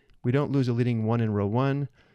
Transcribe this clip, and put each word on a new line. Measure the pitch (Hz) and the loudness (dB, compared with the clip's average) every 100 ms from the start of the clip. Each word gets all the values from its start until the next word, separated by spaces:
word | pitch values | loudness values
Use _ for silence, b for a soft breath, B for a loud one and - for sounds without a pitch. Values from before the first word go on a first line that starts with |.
| b b | b b
we | 123 | -2
don't | 135 147 | 0 0
lose | 139 123 | 0 0
a | |
leading | 120 123 117 | 0 0 0
one | 110 117 | 0 0
in | 110 | 0
row | 104 101 | 0 0
one. | 113 139 139 143 b b | 0 0 -2 -4 b b